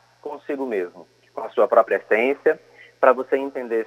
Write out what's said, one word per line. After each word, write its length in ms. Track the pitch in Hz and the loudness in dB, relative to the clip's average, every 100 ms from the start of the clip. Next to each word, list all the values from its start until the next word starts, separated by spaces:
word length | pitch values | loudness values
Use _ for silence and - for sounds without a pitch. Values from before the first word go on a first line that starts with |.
| _ _ | _ _
consigo 460 | 147 143 - 143 135 | -16 -12 -8 -8 -4
mesmo, 420 | 107 87 85 82 _ _ | -4 -6 -10 -20 _ _
com 80 | - | -12
a 100 | 107 | -6
sua 160 | - 104 | 0 2
própria 300 | 117 - 98 | 4 2 0
essência, 640 | - 107 123 143 - 156 _ - - _ | 0 0 2 0 0 0 _ -20 -20 _
pra 120 | 131 | 2
você 240 | 123 127 139 | 2 0 -4
entender 500 | 139 139 123 113 | -4 -8 -4 -4